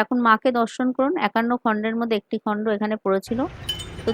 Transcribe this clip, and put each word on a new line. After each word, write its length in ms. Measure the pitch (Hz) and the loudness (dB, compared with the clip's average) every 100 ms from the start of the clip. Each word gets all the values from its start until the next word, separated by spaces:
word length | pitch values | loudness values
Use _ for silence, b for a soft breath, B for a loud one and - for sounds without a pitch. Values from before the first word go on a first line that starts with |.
এখন 140 | 214 247 240 | 2 2 4
মাকে 220 | 220 269 240 | 4 4 0
দর্শন 260 | 226 - 254 254 | -2 0 -2 2
করুন, 160 | 269 285 208 | 0 2 0
একান্ন 240 | 226 233 240 | 0 0 0
খণ্ডের 320 | 240 214 214 226 | 0 0 0 -2
মধ্যে 160 | 233 214 | 0 -2
একটি 160 | - 226 | -2 -6
খণ্ড 200 | - 208 214 208 | -2 -2 0 0
এখানে 180 | 214 214 | -2 -2
পড়েছিল। 360 | 196 190 - 233 311 - - - - - | 0 0 0 -4 -4 -6 -10 -10 -10 -8
তো 60 | - | -4